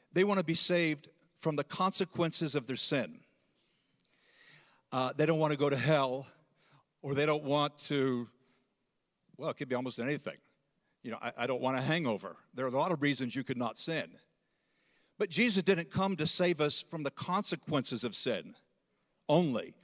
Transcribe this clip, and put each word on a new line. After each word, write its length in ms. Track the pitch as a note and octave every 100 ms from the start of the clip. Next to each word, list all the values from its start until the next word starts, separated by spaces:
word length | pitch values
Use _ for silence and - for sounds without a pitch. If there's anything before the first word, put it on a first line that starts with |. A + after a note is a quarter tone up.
| _
They 120 | F3+
want 140 | G3+ G3
to 60 |
be 100 | D#3+
saved 540 | E3 - F3 E3 D3 - _ _ -
from 180 | E3 D3+
the 80 |
consequences 880 | C#3+ - F#3+ - F#3 - E3 - D#3+
of 120 | C#3+ A#2+
their 100 | B2+
sin. 440 | - C#3+ F#2+ - _ _ _ _ _ _ _ _ _ _ _ _ - - _ _ -
Uh, 200 | C3 B2+ C#3
they 80 |
don't 140 | D#3 D#3+
want 140 | D#3
to 60 | D3
go 120 | C#3+
to 60 | C3+
hell, 500 | B2 D#3 C3+ B2+ C3+ - _ _ _ _ _ _
or 140 | C#3+
they 100 | C#3
don't 200 | D3+ D3+
want 340 | D3 C#3+ D3 -
to, 500 | - C#3+ C3+ B2 A#2 _ _ _ _ _ _ _ _ _ _ -
well, 100 | D3
it 80 | -
could 120 | C3+
be 60 |
almost 240 | B2 B2+ A#2
anything. 380 | A#2+ D3 - C#2+ _ _ _ _ _ _
You 100 | B2+
know, 60 | A2+
"I, 100 | A#2 -
I 80 | A#2+
don't 160 | B2+
want 160 | B2+ C3
a 20 |
hangover." 560 | C3 E3 C#3+ G2+ F#2+ - _
There 140 | B2+ C3
are 20 |
a 80 | B2+
lot 140 | E3+
of 100 | D#3+
reasons 340 | C#3+ B2+ B2
you 100 | B2+
could 120 | C3 B2
not 220 | A#2+ -
sin. 400 | - D#3+ E2+ - _ _ _ _ _ _ _ _ _ -
But 140 | G3
Jesus 320 | D#3 A#3+ G3
didn't 280 | E3 F#3 E3
come 260 | - F#3+ F3+
to 100 | D#3
save 340 | - F3+ D#3
us 220 | D3+ -
from 200 | - E3
the 80 | C#3
consequences 920 | - - F#3 G#3 D3+ - D3+ A#2+ A#2+
of 120 | A#2+
sin 400 | G2+ - G2+ D#2+ - _ _ _ _ _ _ -
only. 460 | D3+ E3+ A#2 E2 -